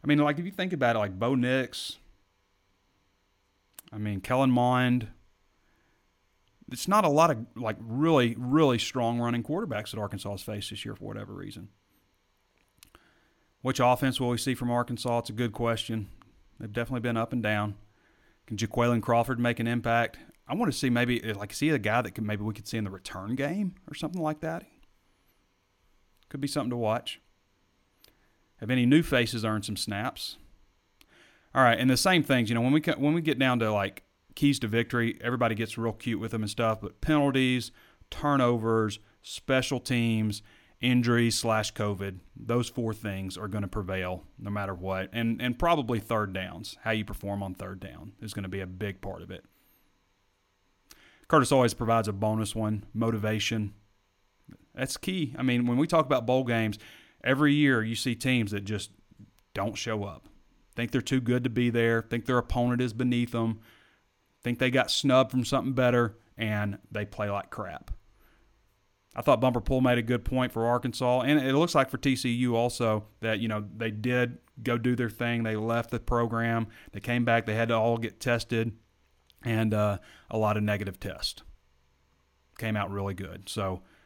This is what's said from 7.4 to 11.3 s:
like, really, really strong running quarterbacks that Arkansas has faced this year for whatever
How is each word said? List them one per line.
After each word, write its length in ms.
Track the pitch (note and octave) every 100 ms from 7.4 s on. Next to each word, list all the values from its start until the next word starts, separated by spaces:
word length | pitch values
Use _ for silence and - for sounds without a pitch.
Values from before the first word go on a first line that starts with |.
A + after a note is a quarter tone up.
| A#2+ -
like, 200 | A2+ G#2
really, 540 | A2+ A#2+ D#3+ D3+ A#2+ A#2
really 400 | B2 D3 D3+ A#2+
strong 400 | - C3 A#2 A#2+
running 240 | A#2 A#2+
quarterbacks 480 | A2+ E3 G#3+ G#2+ G#2+
that 80 | A2+
Arkansas 320 | G2+ G2+ G2+
has 120 | G2+
faced 280 | - G2+ G2+
this 140 | G2+
year 100 | A2
for 100 | G#2
whatever 280 | - G#2 G2+